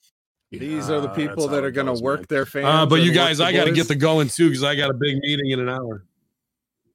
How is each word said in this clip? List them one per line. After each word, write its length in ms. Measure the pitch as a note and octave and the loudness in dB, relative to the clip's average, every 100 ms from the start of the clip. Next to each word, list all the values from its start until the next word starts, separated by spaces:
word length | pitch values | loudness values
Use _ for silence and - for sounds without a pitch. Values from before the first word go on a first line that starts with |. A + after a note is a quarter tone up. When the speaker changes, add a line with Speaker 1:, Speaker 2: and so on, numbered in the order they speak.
| _ _ _ _ _ | _ _ _ _ _
Speaker 1:
These 380 | - C#3 D#3 C3+ | -12 -8 -6 -4
are 120 | D3+ | -2
the 80 | C#3+ | -2
Speaker 2:
Uh, 40 | |
Speaker 1:
people 220 | G2 D3 D3+ | -4 -4 -2
Speaker 2:
that's 100 | D3 | -2
how 80 | C#3+ | -2
Speaker 1:
that 80 | C#3 | -2
are 20 | |
Speaker 2:
it 60 | |
Speaker 1:
gonna 180 | C3 C3+ | -2 -2
Speaker 2:
goes, 100 | A#2+ | -2
Speaker 1:
work 180 | B2+ C#3+ | -2 -4
Speaker 2:
man. 40 | F#2 | -2
Speaker 1:
their 120 | C#3+ | -4
Speaker 2:
Uh, 20 | C3+ | -2
Speaker 1:
fans 440 | C#3+ C#3 D#3 D#3 | -2 2 2 4
Speaker 2:
but 120 | D#3+ | 4
you 80 | E3+ | 4
Speaker 1:
and 80 | E3 | 4
work 100 | E3+ | 2
Speaker 2:
guys, 100 | D3+ | 2
Speaker 1:
the 40 | |
Speaker 2:
I 80 | E3+ | 2
gotta 200 | F3+ E3 | 2 2
Speaker 1:
boys. 40 | E3 | 2
Speaker 2:
get 120 | E3 | 0
the 60 | C#3+ | 2
going 340 | D#3+ D#3+ C#3 | 2 4 2
too, 200 | - E3 | 2 2
'cause 140 | C3 | 2
I 120 | C#3+ D3 | 0 0
got 140 | C#3+ | -2
a 40 | |
big 240 | B2 C#3+ C3+ | -2 -2 -2
meeting 320 | C#3+ D3 C#3 | -2 -2 -2
in 80 | B2+ | -2
an 80 | B2+ | -2
hour. 380 | B2+ B2 G#2 F#2 _ _ _ _ _ _ _ _ | -4 -8 -12 -16 _ _ _ _ _ _ _ _